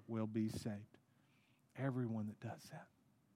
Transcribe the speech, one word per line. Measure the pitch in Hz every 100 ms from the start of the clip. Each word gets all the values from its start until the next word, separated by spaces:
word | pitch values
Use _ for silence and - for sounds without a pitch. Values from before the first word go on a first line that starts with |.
| -
will | 113 110
be | 110 110
saved." | - 117 101 107 - _ _ - - - _ _ -
Everyone | 135 127 120 113 107
that | 104
does | 110 - -
that. | 156 - _ - _ _